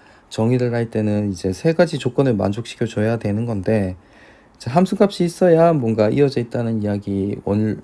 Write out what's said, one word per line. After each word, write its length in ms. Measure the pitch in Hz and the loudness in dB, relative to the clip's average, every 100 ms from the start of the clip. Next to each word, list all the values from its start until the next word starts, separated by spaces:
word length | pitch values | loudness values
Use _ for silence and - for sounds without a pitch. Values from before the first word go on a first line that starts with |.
| _ - - | _ -20 -10
정의를 440 | - 113 127 123 | -2 0 2 0
할 180 | 117 117 | -2 -2
때는 420 | 110 107 104 101 | -2 0 0 -2
이제 200 | 92 95 | -2 -4
세 200 | 92 165 | 0 0
가지 260 | 165 170 147 | 2 0 0
조건을 360 | 127 - 135 | -4 0 2
만족시켜 520 | 104 98 104 - - 113 | 2 0 -2 -8 -6 -4
줘야 320 | 104 110 117 | -2 -2 -2
되는 280 | 107 104 120 | -2 -4 -4
건데, 500 | 104 92 110 95 92 _ - - - _ - | -4 0 0 0 -6 _ -20 -20 -20 _ -12
자, 120 | 120 | -2
함수값이 540 | 147 190 196 202 - | 0 2 2 0 2
있어야 480 | 175 - 185 165 170 | -2 2 4 6 4
뭔가 360 | 156 113 110 107 | 2 0 2 2
이어져 320 | 131 139 127 | 2 2 0
있다는 420 | 117 120 117 110 | -4 -4 -2 -2
이야기 540 | 104 101 101 98 98 104 | -2 -4 -2 -4 -2 -4
원-, 380 | - 104 107 - | -2 0 0 -2